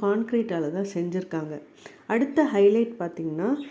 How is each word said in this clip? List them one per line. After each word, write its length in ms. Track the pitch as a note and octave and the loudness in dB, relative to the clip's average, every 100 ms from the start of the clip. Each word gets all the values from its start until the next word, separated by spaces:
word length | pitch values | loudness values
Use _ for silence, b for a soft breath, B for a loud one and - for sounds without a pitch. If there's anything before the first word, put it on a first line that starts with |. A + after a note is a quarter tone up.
கான்கிரீட்டால 680 | G3+ G#3+ A#3 A#3+ A3+ E3+ D3+ | 0 0 0 -2 0 -2 -2
தான் 140 | F3+ G3 | -2 -4
செஞ்சிருக்காங்க. 680 | F#3 E3+ F#3 F3+ E3 D3+ D3+ - B B B - | -4 -2 -4 -4 -6 -6 -10 -14 B B B -2
அடுத்த 400 | A3+ C#4 D#4 C#4+ | 0 2 2 2
ஹைலைட் 400 | G3+ G3+ A3+ A#3 - | 6 6 6 0 -2
பார்த்தீங்கன்னா, 540 | E3+ E3+ E3 D#3 G#3+ D4 C#4+ | -8 -6 -6 -2 -2 -2 -4